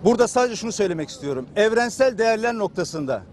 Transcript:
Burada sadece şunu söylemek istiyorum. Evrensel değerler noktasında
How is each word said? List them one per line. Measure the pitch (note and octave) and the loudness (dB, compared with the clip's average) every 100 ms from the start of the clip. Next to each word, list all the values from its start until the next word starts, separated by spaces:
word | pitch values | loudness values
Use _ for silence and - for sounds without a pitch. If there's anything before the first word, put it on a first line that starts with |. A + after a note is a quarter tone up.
Burada | F#3+ A#3 A#3+ | 4 4 4
sadece | B3+ B3 G#3+ | 2 0 -2
şunu | A3+ | -6
söylemek | - G3 E3+ D3 | -2 -2 -2 -8
istiyorum. | - C#3+ C3 B2+ G#3 | -8 -6 -6 -4 0
Evrensel | A3 A3+ A#3+ - C4 G#3 | 2 2 0 2 2 4
değerler | A3+ A3 A#3 | 0 2 -2
noktasında | A#3 F#3+ - E3 D#3+ C#3 A2+ D#2+ | -2 -4 -4 -6 -6 -4 -6 -6